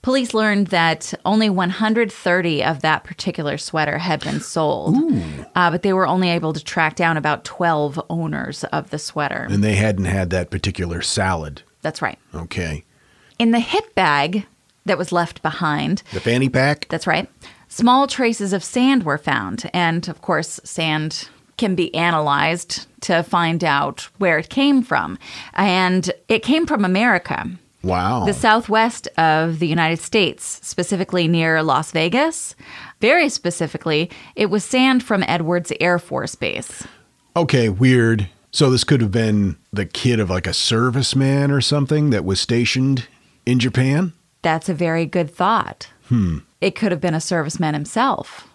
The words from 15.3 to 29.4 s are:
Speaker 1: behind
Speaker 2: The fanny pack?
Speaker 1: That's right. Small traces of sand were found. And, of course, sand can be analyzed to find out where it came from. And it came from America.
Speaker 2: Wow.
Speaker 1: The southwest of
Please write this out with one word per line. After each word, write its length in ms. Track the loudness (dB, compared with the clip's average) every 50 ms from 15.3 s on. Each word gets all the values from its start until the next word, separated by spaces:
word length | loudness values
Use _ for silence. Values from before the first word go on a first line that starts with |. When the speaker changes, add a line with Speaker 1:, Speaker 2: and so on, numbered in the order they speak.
| -4 -6
Speaker 1:
behind 600 | -6 -6 -4 -2 -2 -2 0 -2 -2 -2 -2 -4 -4 -8 -10
Speaker 2:
The 60 | -4
fanny 280 | -2 0 2 2 2 2
pack? 380 | 2 2 2 2 0 -2 -4 _
Speaker 1:
That's 180 | -6 -6 -2 0
right. 220 | 0 0 -2 -4 _ _ -20 -20 -20 -20 -20 _
Small 380 | -4 0 4 4 6 4 4 2
traces 460 | 0 0 0 0 0 0 -2 -2 -2
of 100 | -2 -4
sand 400 | -2 0 2 4 4 4 2 2
were 140 | 0 -2 -2
found. 520 | 0 -2 -2 -2 -2 -4 -8 -8 -10 -4 -2
And, 340 | 0 0 2 0 -2 -4 -6
of 140 | -12 -10
course, 380 | -4 -2 -2 -2 -2 -4 -10 -14 _
sand 640 | -12 -6 -4 -2 -2 -2 -2 -2 -4 -6 -8 -12 -12 -18 _ _ _ _ -2
can 180 | -2 0 2
be 180 | 0 0 -2 0
analyzed 920 | 0 0 2 2 2 2 2 2 2 2 0 0 -2 -4 _ -10 -10 -10 _ _ -14
to 220 | -2 0 0 0 2
find 400 | 2 0 2 2 2 0 0 0
out 440 | 2 2 2 0 -2 -6 -8 -14 -18 _ _
where 180 | 0 2 2 0
it 80 | -2 -4
came 320 | -2 0 2 4 4 2
from. 380 | 2 2 -2 -2 -2 -4 -8 -12 -14 -16 -16 -16 -18 -10 -2
And 560 | 0 2 2 4 2 2 2 2 2 0 -2 -4 -6 _ -2
it 140 | -2 -2 2
came 220 | 2 2 2 2
from 200 | 0 0 0 2
America. 640 | 2 2 2 4 2 2 0 0 -4 -6 -6 -6 -6 -10 -12 _ _ _ _ -4
Speaker 2:
Wow. 420 | -2 0 0 0 0 0 0 0
Speaker 1:
The 80 | 0 0
southwest 760 | 2 4 4 4 4 2 0 2 2 2 0 -2 -6 -12 -8 -2 2
of 420 | 2 4 4 4